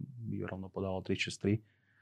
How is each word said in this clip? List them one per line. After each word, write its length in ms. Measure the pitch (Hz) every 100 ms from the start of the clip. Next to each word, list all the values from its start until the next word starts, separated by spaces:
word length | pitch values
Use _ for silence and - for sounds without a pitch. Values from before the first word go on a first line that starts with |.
| - 123 110
by 160 | 101
rovno 240 | 95 95 95
podával 400 | 98 95 92 90
tri 80 |
šesť 240 | 95 - -
tri. 240 | 101 110 - _ _ _